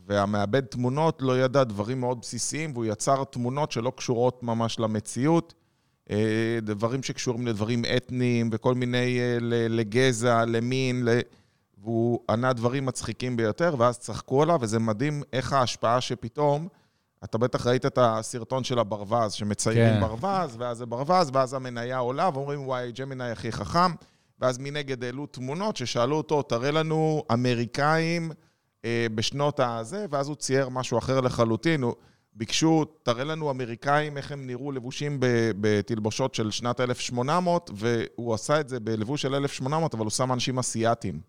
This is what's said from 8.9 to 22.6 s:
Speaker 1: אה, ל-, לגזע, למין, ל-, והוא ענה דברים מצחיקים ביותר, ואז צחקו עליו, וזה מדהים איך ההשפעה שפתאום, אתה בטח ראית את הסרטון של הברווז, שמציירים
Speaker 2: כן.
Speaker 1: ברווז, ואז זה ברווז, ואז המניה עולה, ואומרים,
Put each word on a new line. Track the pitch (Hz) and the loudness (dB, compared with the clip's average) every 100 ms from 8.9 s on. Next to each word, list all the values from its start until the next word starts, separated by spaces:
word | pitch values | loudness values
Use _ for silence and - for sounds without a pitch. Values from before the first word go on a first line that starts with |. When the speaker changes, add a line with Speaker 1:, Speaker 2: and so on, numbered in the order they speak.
| 123 123 123 | 0 0 0
Speaker 1:
אה, | 123 120 | 0 0
ל-, | 117 117 113 113 | 0 0 2 0
לגזע, | 107 117 131 113 123 117 117 | 2 4 4 4 4 4 4
למין, | 117 120 131 131 123 117 | 2 0 0 0 0 2
ל-, | 120 - _ _ _ _ _ | 2 0 _ _ _ _ _
והוא | 101 117 117 117 - | -4 0 0 0 0
ענה | 110 127 | 0 0
דברים | 123 120 135 131 | 0 0 0 -4
מצחיקים | - - 110 127 120 | -6 -8 -6 -4 0
ביותר, | 110 104 170 139 | 0 2 0 4
ואז | 120 120 | 2 2
צחקו | - 104 - 131 | -6 -10 0 2
עליו, | 156 165 | 4 2
וזה | 113 113 | 2 0
מדהים | 113 104 147 147 - | 0 0 -2 -2 -4
איך | - - | -4 0
ההשפעה | 139 120 - 113 123 | 2 0 0 0 2
שפתאום, | - 123 120 - 147 147 170 - _ _ _ _ | 0 -6 -6 0 2 2 -2 -14 _ _ _ _
אתה | - 113 | -6 -2
בטח | 123 143 120 | 0 0 2
ראית | 127 139 | 2 2
את | 127 | 4
הסרטון | 120 110 110 123 113 131 | 4 2 -2 -8 -6 -4
של | 120 123 | -2 0
הברווז, | 104 104 98 117 110 | 0 0 0 2 0
שמציירים | - 104 104 113 113 113 | 0 -2 0 2 6 6
Speaker 2:
כן. | 107 | 6
Speaker 1:
ברווז, | 107 113 190 190 165 113 | 2 0 -2 -2 -2 -4
ואז | 123 117 | -6 -6
זה | 120 | -6
ברווז, | 117 143 185 156 | -4 2 4 4
ואז | 131 131 | 2 0
המניה | 135 127 120 120 131 | -2 -6 -6 -4 -2
עולה, | 123 139 185 | -2 0 0
ואומרים, | 135 139 143 | -2 -4 -6